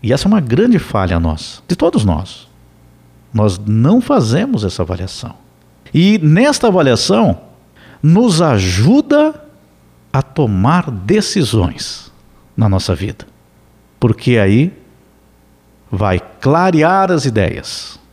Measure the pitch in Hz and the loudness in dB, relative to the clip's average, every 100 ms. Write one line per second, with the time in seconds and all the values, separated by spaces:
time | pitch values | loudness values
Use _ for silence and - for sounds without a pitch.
0 | 110 123 190 214 131 120 233 220 - 107 | 0 0 2 0 0 0 2 2 0 -2
1 | 92 85 82 78 - - _ 180 - 254 | 0 0 -2 -4 -10 -20 _ -2 0 0
2 | 101 78 95 - - _ _ _ _ _ | 0 -2 -6 -18 -20 _ _ _ _ _
3 | _ _ _ 110 107 92 104 110 127 226 | _ _ _ -2 0 -2 -2 0 2 2
4 | 240 277 113 127 254 220 101 - 87 90 | 2 0 0 -2 -2 -2 -4 -4 -6 -6
5 | 92 - - - _ _ _ _ - 151 | -8 -12 -16 -18 _ _ _ _ -6 0
6 | 185 214 156 165 277 - 233 185 139 117 | 2 2 2 4 2 2 0 2 2 0
7 | - 208 220 85 - _ _ _ - - | 0 0 0 -2 -8 _ _ _ -20 -4
8 | 147 175 240 165 170 113 92 90 123 269 | 2 4 4 2 2 2 0 0 2 2
9 | 302 285 311 302 - _ _ _ _ _ | 2 2 2 -2 -18 _ _ _ _ _
10 | _ 131 - - 131 98 104 175 170 110 | _ -4 -4 -2 0 2 2 0 -2 -8
11 | 95 214 196 202 131 110 87 - - - | -2 -2 0 -2 0 0 -2 -4 -14 -14
12 | - _ _ _ _ - 110 95 - 85 | -20 _ _ _ _ -2 0 0 -2 -4
13 | 98 - - _ _ _ _ _ _ _ | -4 -10 -18 _ _ _ _ _ _ _
14 | 120 110 - 120 98 107 165 - - _ | -2 0 0 2 2 2 0 -4 -20 _
15 | _ _ _ _ _ _ _ _ _ 92 | _ _ _ _ _ _ _ _ _ -4
16 | 104 92 - - 135 156 185 160 156 190 | 0 -2 -4 -6 0 2 2 2 2 2
17 | 190 175 131 110 90 - - - - - | 0 0 -2 0 -2 -4 -12 -16 -16 -20
18 | _ | _